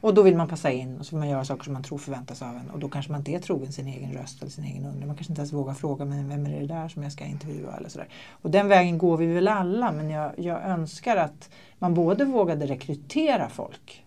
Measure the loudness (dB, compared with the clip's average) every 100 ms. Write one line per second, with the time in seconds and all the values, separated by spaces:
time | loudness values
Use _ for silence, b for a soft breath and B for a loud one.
0 | 6 8 10 8 2 0 0 0 -4 -10
1 | -8 -4 0 -2 -2 -6 -6 -8 -6 -10
2 | -8 -10 -10 -12 -10 -10 -10 -8 -6 -6
3 | -6 -6 -4 -6 -2 -4 -4 -8 -10 -8
4 | -8 -10 -12 -12 -14 -10 -10 -8 -8 -8
5 | -8 -8 -6 -6 -4 -4 -4 -4 -4 -4
6 | -4 -4 -4 -4 -4 -4 -6 -6 -8 -8
7 | -10 -10 -10 -8 -8 -10 -10 -10 -10 -12
8 | -14 B B B 2 4 8 8 8 4
9 | 4 4 2 4 2 2 0 0 0 -2
10 | -4 -4 -4 -6 -6 -4 -2 -2 -4 -6
11 | 0 2 2 -4 -20 B B B 2 4
12 | 4 4 4 4 4 2 -2 -4 -4 -8
13 | -4 0 2 2 0 -6 -10 -12 -20 -20